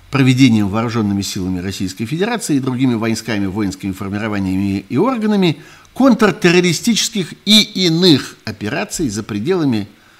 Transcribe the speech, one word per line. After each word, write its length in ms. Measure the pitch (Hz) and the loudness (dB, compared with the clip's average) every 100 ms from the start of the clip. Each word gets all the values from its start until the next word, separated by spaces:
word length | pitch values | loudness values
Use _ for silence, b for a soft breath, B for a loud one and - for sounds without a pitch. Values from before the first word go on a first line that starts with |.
| - | -4
проведением 580 | 131 131 127 135 110 101 | 2 4 6 6 4 2
вооруженными 520 | 110 117 117 104 101 | -2 -2 -2 0 -2
силами 360 | 98 101 92 90 | -4 -6 -4 -4
Российской 460 | 95 98 95 - 113 | -4 -6 -6 -6 -6
Федерации 520 | 165 208 233 - 143 | -4 -4 -4 -2 -2
и 20 | |
другими 340 | 131 123 135 | -2 0 0
войсками, 540 | 113 113 110 - 104 98 | 2 -2 -4 -4 -4 -2
воинскими 440 | 101 98 92 98 | -2 -4 -4 -6
формированиями 920 | 92 98 101 110 104 95 95 101 98 98 | -6 -8 -6 -4 -4 -2 -2 -2 -2 -4
и 100 | 117 | -2
органами 600 | 240 240 214 208 180 143 B B B - | 0 0 0 2 2 0 B B B 2
контртеррористических 1400 | 269 226 208 151 180 180 180 151 233 202 - 202 156 - - | 2 4 2 2 4 4 2 0 0 0 -2 -4 -6 -6 2
и 160 | 214 202 196 175 | 2 2 0 0
иных 520 | 165 185 135 - - - | 4 4 4 0 -12 -12
операций 640 | 101 104 151 208 - 139 | -8 -6 -6 -6 -4 -4
за 140 | 104 | -4
пределами 640 | 107 104 131 190 143 110 101 b b | -6 -4 -2 0 0 0 -4 b b